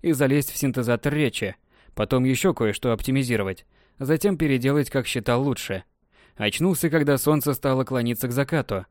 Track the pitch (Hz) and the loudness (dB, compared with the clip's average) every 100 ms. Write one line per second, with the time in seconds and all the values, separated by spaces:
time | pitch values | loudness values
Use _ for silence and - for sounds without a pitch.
0 | 170 147 139 147 139 - 139 131 120 120 | 0 2 4 2 0 -2 -2 0 0 0
1 | 147 151 143 - 101 92 _ _ - - | 0 0 0 0 -6 -8 _ _ -18 -6
2 | 107 131 127 127 190 - 113 101 127 110 | 0 2 2 2 0 2 0 0 -2 -2
3 | - 135 127 113 95 95 _ _ _ _ | 0 -2 0 0 -2 -6 _ _ _ _
4 | 135 156 202 180 156 135 127 143 139 139 | 0 2 2 0 0 2 2 0 0 -2
5 | 120 131 110 120 139 120 - 95 - _ | -2 -4 0 0 0 -4 -6 -8 -10 _
6 | _ _ _ _ 104 - 175 180 170 160 | _ _ _ _ -4 0 0 2 2 2
7 | 143 135 - 151 139 131 139 131 127 131 | 2 2 4 2 2 -2 0 0 0 -2
8 | 117 120 127 123 139 165 - 98 92 | -2 -2 -2 -2 0 -2 -2 -6 -8